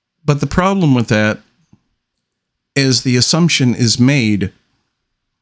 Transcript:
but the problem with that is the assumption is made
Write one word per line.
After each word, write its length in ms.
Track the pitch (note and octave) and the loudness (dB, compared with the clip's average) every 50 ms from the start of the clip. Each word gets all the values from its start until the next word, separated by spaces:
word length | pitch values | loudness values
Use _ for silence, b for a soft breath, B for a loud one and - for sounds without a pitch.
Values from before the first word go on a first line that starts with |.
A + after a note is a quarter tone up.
| _ _ _ _ - | _ _ _ _ -4
but 140 | C#3+ D3 C#3 | -4 -2 -2
the 80 | D#3 | -4
problem 460 | C#3 - F3+ F3+ G3 G3 G3 F3 C#3+ B2+ | -4 -2 -2 -2 0 0 0 2 2 2
with 160 | B2 A2 - | 2 0 0
that 300 | A#2 G#2+ G#2+ G#2+ G#2 - _ _ _ _ _ _ _ _ _ _ _ _ _ _ _ _ _ _ _ _ _ _ _ _ _ _ - | 0 0 0 -2 -4 -6 _ _ _ _ _ _ _ _ _ _ _ _ _ _ _ _ _ _ _ _ _ _ _ _ _ _ -2
is 260 | C#3 C3+ C3 B2 - - | 0 0 0 0 0 0
the 140 | C3 B2 | 0 0
assumption 580 | B2 A#2+ - - E3 F3 D#3+ - - C3+ B2 G#2+ | 0 0 0 0 2 2 0 2 0 0 0 0
is 240 | A#2 B2 A2 G#2 - | 0 0 -2 2 2
made 540 | B2 C3+ D3 C#3 A2+ G#2+ G#2 F#2+ G2 F#2+ _ _ _ _ _ _ _ _ _ _ _ _ _ _ _ _ _ _ | 2 2 2 2 0 0 0 -2 -4 -6 _ _ _ _ _ _ _ _ _ _ _ _ _ _ _ _ _ _